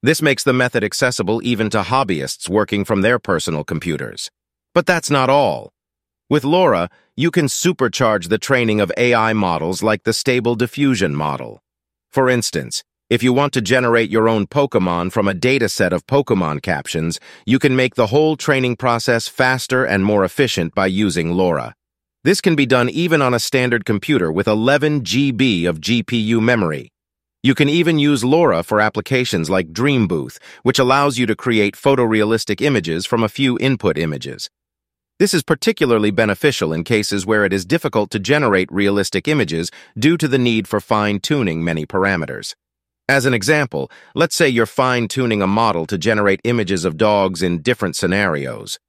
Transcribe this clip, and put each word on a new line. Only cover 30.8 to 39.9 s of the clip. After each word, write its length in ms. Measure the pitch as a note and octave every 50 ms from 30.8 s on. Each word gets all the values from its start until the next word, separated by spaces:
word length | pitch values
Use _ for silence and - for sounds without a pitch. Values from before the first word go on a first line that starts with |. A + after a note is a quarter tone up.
| C3 B2 C3 C#3 C#3+ C#3+ B2+ A#2
you 80 | B2
to 100 | G#2+ G#2+
create 400 | - - B2+ A#2 A2 G#2 G#2 -
photorealistic 880 | - - C#3 C#3 B2+ B2 A2+ A2 A2 G#2 G#2 A2+ A2 - - G#2 -
images 420 | A#2+ D3 C#3 G#2+ E2 E2 D#2+ E2+ F#2
from 180 | - - A2+
a 60 | A2+ G#2+
few 300 | - - C#3 C3 B2 -
input 380 | - C3+ C3+ A2 - F#2+ D#2 D2
images. 500 | E2 D#2+ D2 C2+ B1+ C#2 - - - - _ _ _ _ _ _ _ _ _ _ _ _ _ _
This 160 | G3+ G3+ -
is 80 | E3
particularly 680 | - - D#3+ - - A3+ A3 - D#3+ B2+ A#2 A2 G#2 G#2
beneficial 600 | G2 F2+ A2+ G#2 G2+ - - D3 C3 - - D#2+
in 100 | D#2+ E2
cases 440 | E2+ - A#2+ G#2+ G#2 - G2+ G2+ F#2
where 180 | G2+ A2 G#2+ G#2
it 80 | F#2+
is 140 | F#2+ G2 F2
difficult 440 | F2+ D#3 E3 - C#3+ - A2+ G#2 F#2
to 60 | - A2
generate 540 | F#2+ G#2+ C#3+ D3+ D3 A#2 G2+ F#2 F#2 -
realistic 560 | - F#2+ G2+ G2 G2+ G2+ F#2+ - - F#2+ - D3
images 420 | D3+ D3 A2 D2+ D#2 D#2+ F2 - - - - -